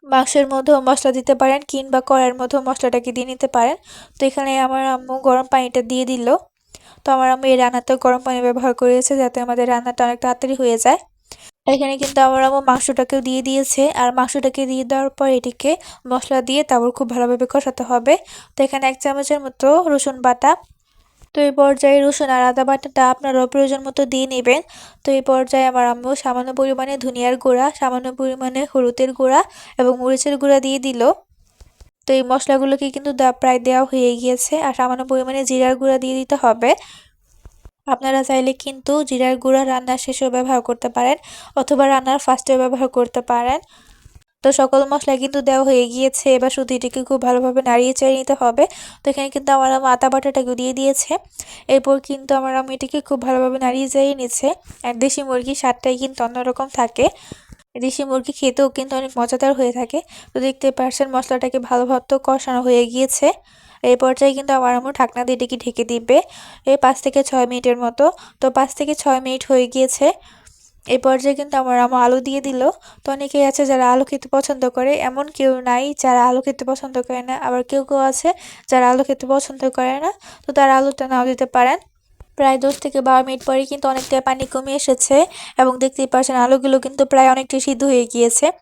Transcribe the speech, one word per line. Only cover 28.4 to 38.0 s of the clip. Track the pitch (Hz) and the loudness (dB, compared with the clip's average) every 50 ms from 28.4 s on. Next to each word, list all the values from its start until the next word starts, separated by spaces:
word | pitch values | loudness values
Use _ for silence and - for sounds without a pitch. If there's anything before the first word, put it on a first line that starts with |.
| 262 254 254 262 285 285 | -8 -6 -4 -4 -6 -2
হলুদের | - 269 254 240 240 240 262 254 | -2 0 0 0 0 0 -2 -2
গুঁড়া | 254 - 262 262 262 302 392 - - - - - - - | 0 0 0 4 4 4 2 2 -6 -20 -20 -14 -2 0
এবং | 254 247 254 254 | 0 0 0 0
মরিচের | 254 254 262 262 - 294 285 | 0 -2 0 0 0 -2 -2
গুঁড়া | 262 277 277 277 269 | 0 2 4 4 4
দিয়ে | 254 269 269 269 | 2 0 -4 -4
দিল। | 247 269 254 233 233 269 381 - _ _ _ _ _ _ _ _ - _ _ _ - _ _ _ | -4 -6 -2 2 2 2 2 0 _ _ _ _ _ _ _ _ -20 _ _ _ -20 _ _ _
তো | _ - | _ 0
এই | 262 262 262 | 0 0 2
মশলাগুলোকে | 247 254 269 - - 269 269 269 269 269 277 285 277 | 0 0 -2 2 2 0 2 2 0 0 -2 -2 -6
কিন্তু | 262 277 277 294 | -6 -6 -8 -6
দা-, | 277 247 262 254 247 - | -2 2 2 2 2 2
প্রায় | - 262 254 247 | 0 2 2 2
দেওয়া | 240 254 254 254 269 | 0 0 2 2 2
হয়ে | 262 - 262 247 247 240 | 0 0 2 2 2 0
গিয়েছে। | 240 240 254 247 247 - - 302 311 | 0 -2 -2 -2 -2 -2 -4 -2 -2
আর | 311 277 247 | -2 -2 -2
সামান্য | - 254 254 254 247 262 | -2 -2 -2 -2 -4 -4
পরিমাণে | 262 262 262 254 262 262 269 269 | -2 -2 -2 -2 -2 -4 -4 -4
জিরার | 240 262 254 254 254 262 | -2 0 2 2 2 0
গুঁড়া | 254 262 269 262 254 | 0 0 0 0 0
দিয়ে | 254 262 262 | -2 -4 -4
দিতে | 262 262 _ 285 | -6 -2 _ -2
হবে। | 277 - 240 220 226 233 247 339 - - - - - _ _ _ _ _ _ _ _ _ - _ _ _ - _ _ _ | 0 2 2 2 2 2 2 2 2 -2 -20 -20 -20 _ _ _ _ _ _ _ _ _ -20 _ _ _ -20 _ _ _
আপনারা | - 269 - | -4 -4 -4